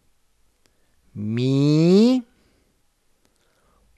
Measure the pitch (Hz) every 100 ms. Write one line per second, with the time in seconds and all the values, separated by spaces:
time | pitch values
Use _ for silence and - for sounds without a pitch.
0 | _ _ _ _ _ _ _ _ _ _
1 | _ - 104 117 127 135 147 151 170 190
2 | 233 254 240 _ _ _ _ _ _ _
3 | _ _ _ _ _ _ _ _ _